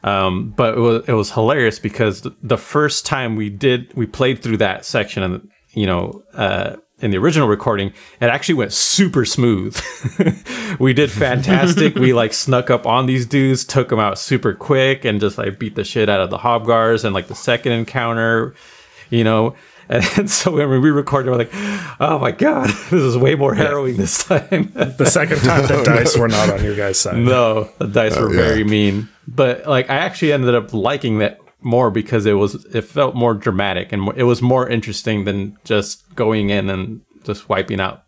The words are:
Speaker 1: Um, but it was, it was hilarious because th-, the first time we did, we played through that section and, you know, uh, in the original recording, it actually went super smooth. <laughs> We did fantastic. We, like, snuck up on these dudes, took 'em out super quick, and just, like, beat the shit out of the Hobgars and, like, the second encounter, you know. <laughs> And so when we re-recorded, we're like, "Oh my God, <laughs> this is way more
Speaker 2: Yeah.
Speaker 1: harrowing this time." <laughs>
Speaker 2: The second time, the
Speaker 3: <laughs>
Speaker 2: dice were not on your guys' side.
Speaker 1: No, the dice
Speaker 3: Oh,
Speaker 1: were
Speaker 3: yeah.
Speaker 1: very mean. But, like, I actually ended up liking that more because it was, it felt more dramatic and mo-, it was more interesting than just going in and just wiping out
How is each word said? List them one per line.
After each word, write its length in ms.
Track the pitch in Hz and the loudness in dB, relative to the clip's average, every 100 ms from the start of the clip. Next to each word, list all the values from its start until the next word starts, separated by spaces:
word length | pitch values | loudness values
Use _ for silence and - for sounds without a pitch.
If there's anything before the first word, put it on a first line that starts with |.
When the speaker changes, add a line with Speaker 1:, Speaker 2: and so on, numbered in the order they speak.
Speaker 1:
Um, 500 | - 98 95 92 117 - | 0 0 0 -2 -6 -2
but 180 | 120 113 | 0 2
it 40 | |
was, 240 | 117 113 - | 2 2 0
it 60 | |
was 180 | 117 101 | 0 0
hilarious 480 | - 110 147 117 104 | 0 0 2 0 0
because 420 | 107 - 110 95 | -8 -2 -2 -2
th-, 120 | - - | -10 -14
the 140 | 110 107 | -4 -4
first 480 | - 147 151 - - | -2 0 0 -2 -4
time 300 | 143 123 110 | -4 -4 -4
we 140 | 104 | -4
did, 420 | 101 139 123 120 - | -2 0 0 -2 -6
we 100 | 113 | -6
played 360 | - 131 120 | 0 -2 -2
through 160 | 113 110 | -2 0
that 260 | 104 92 - | 0 -2 -4
section 380 | - 101 - | -4 -4 -4
and, 240 | 95 90 - _ _ | -4 -6 -10 _ _
you 120 | - 101 | -4 0
know, 380 | 87 98 - _ | 0 -4 -10 _
uh, 420 | - 101 98 95 - _ _ | -4 -2 0 -4 -10 _ _
in 120 | 117 | -2
the 60 | 98 | 0
original 300 | 135 156 127 | 2 2 2
recording, 400 | 104 - 104 98 - - - | 2 0 -2 -2 -8 -20 -2
it 40 | 120 | 0
actually 300 | 139 - 156 | 0 0 0
went 160 | 107 | 0
super 520 | - - - 196 139 110 | -2 -2 2 2 2 0
smooth. 540 | - 120 104 98 - - - 127 - | 2 2 2 -2 -8 -12 -10 -10 0
<laughs> 320 | 160 - - 247 226 170 | 0 0 -8 -10 -8 0
We 120 | 131 | 2
did 180 | 123 143 | 2 0
fantastic. 800 | 101 139 127 135 190 180 151 151 139 | 0 0 0 2 2 4 2 4 4
We, 180 | 127 | 4
like, 200 | 120 113 | 4 2
snuck 380 | - - 123 120 | -2 0 0 2
up 160 | 120 117 | 0 2
on 180 | 117 131 | 2 2
these 220 | 131 117 | 0 0
dudes, 360 | 143 135 131 | 0 2 0
took 280 | - 139 120 | 0 -2 0
'em 80 | 113 | 0
out 180 | 104 98 | 0 -2
super 360 | - 127 117 | -2 0 0
quick, 520 | 95 - 135 131 135 127 | -4 0 2 2 0 0
and 140 | 104 | 0
just, 160 | 101 98 | -2 -2
like, 220 | 107 101 | -8 -6
beat 160 | 110 - | -8 -6
the 80 | |
shit 260 | 98 - 107 | -6 0 2
out 100 | 101 | 2
of 120 | 92 | 0
the 80 | 98 | -2
Hobgars 640 | 120 117 110 113 113 113 110 | 0 0 2 2 4 2 0
and, 80 | |
like, 140 | 98 90 | -4 -6
the 80 | - | -8
second 380 | - 120 131 | -2 -2 0
encounter, 840 | 117 113 131 117 117 113 113 117 - - - - - - | -2 -4 -4 -4 -2 0 0 -2 -8 -20 -20 -20 -20 -4
you 120 | 120 | 0
know. 320 | 110 110 113 - | 2 2 0 -4
<laughs> 300 | - - - | -20 -20 -4
And 420 | 123 180 - 202 | -2 0 0 0
so 180 | - 190 | -2 0
when 160 | 151 143 | 0 2
we 80 | 131 | 4
re-recorded, 520 | 147 143 139 143 131 | 4 2 0 -2 0
we're 80 | 123 | 0
like, 140 | 113 196 208 202 165 - | -2 -4 -8 -8 -10 -4
"Oh 180 | 151 156 | 0 0
my 140 | 131 | -2
God, 380 | - 285 302 262 | 0 0 2 -2
<laughs> 200 | 208 - | -4 0
this 140 | 180 | 2
is 120 | 135 123 | 2 2
way 180 | 135 147 | 2 2
more 180 | 139 | 0
Speaker 2:
Yeah. 100 | - | 2
Speaker 1:
harrowing 340 | 151 143 131 117 | 0 0 -2 -2
this 260 | 95 - | -2 -2
time." 480 | - 165 - 185 - | 0 0 0 -2 -2
<laughs> 240 | - 143 131 | -2 -4 2
Speaker 2:
The 80 | 135 | 2
second 340 | 175 151 156 | 2 0 2
time, 260 | 127 - - | 2 2 2
the 160 | 139 | 2
Speaker 3:
<laughs> 20 | 120 | 4
Speaker 2:
dice 320 | 117 120 117 | 4 4 2
were 120 | 117 | 2
not 200 | 107 107 | 2 2
on 140 | 98 | 2
your 120 | 104 101 | -2 -2
guys' 220 | 101 92 | -2 -2
side. 180 | 98 90 | -2 0
Speaker 1:
No, 520 | 120 127 117 110 104 - | 2 4 2 0 -4 -6
the 100 | 107 | -2
dice 280 | 104 110 - | 0 2 2
Speaker 3:
Oh, 60 | |
Speaker 1:
were 100 | 110 | 0
Speaker 3:
yeah. 80 | 90 | 2
Speaker 1:
very 220 | 113 110 | 2 2
mean. 460 | 104 107 104 98 107 _ - | 2 2 2 0 -6 _ -10
But, 400 | 123 131 123 151 | 0 0 0 0
like, 220 | 135 131 | 0 0
I 40 | 135 | -2
actually 360 | 185 - 160 | -4 -2 0
ended 220 | 143 123 120 | 2 2 2
up 180 | 104 | 0
liking 460 | 110 104 139 127 107 | -2 -2 -2 -2 0
that 180 | 104 - _ _ | -2 -4 _ _
more 300 | - 117 123 | 0 2 2
because 340 | 101 104 117 104 | 0 -2 0 2
it 80 | |
was, 220 | 101 101 101 - | 2 0 -2 -8
it 100 | 113 104 | -8 -6
felt 280 | 147 135 | -2 -2
more 200 | 123 120 107 | 2 0 0
dramatic 560 | 117 95 101 92 95 | -2 -2 -2 -4 -4
and 100 | 101 | -4
mo-, 120 | 98 - | -4 0
it 80 | |
was 180 | 123 120 | 0 2
more 260 | 123 127 127 | 2 2 0
interesting 580 | 117 110 104 - 107 98 | -4 -4 -8 -4 -2 -2
than 300 | 101 98 - - | -4 -6 -12 -2
just 380 | 107 101 - _ - | -2 -2 -10 _ -2
going 340 | 110 110 101 | 0 0 0
in 200 | 101 98 | -2 -2
and 320 | 95 95 110 _ _ - | -4 -8 -12 _ _ -10
just 220 | 101 - | -10 -2
wiping 320 | 95 190 101 | -2 -2 -4
out 240 | 95 - | -4 -6